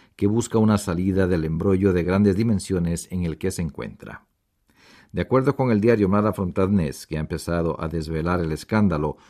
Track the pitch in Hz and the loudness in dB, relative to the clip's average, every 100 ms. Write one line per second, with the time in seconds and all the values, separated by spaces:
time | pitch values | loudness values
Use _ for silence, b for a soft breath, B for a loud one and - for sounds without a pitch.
0 | b - 101 113 113 113 110 104 95 85 | b -2 0 0 0 2 4 2 0 -2
1 | 95 95 92 90 78 80 98 95 98 90 | 0 2 2 2 0 -2 2 2 2 2
2 | 85 95 104 92 117 98 - 92 85 85 | 2 4 4 4 0 0 -2 -2 -2 -4
3 | - 92 85 76 92 92 80 - 55 - | -6 -6 -4 -4 -6 -4 -6 -8 -14 -14
4 | 50 - _ _ _ _ _ b b b | -18 -18 _ _ _ _ _ b b b
5 | b - 85 127 135 - 127 107 113 113 | b -6 0 2 2 0 2 4 4 4
6 | 95 104 107 98 90 - 95 104 76 - | 4 2 0 -2 -4 -2 2 2 0 -6
7 | - 78 78 82 - 85 82 - 80 82 | -8 -6 -4 -6 -4 -2 -2 -2 -4 -6
8 | 78 80 82 90 82 76 - 107 101 78 | -4 -4 -2 -2 -2 -4 -2 0 2 2
9 | 76 - b | -2 -6 b